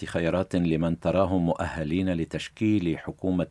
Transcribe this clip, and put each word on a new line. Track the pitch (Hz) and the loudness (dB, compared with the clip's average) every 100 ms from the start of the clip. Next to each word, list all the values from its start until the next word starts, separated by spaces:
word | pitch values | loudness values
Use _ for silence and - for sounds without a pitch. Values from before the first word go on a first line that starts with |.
| 95 | -4
خيارات | 85 82 87 95 90 | -2 0 0 0 0
لمن | 87 80 82 82 | 2 2 0 0
تراهم | 85 90 92 92 85 | 0 2 2 2 0
مؤهلين | - 85 82 76 90 92 | 0 -4 -4 -2 0 0
لتشكيل | 85 80 78 - - 110 104 87 76 | -2 -4 -6 -8 -2 2 2 2 -2
حكومة | - - 95 90 80 | -6 -6 -2 0 -2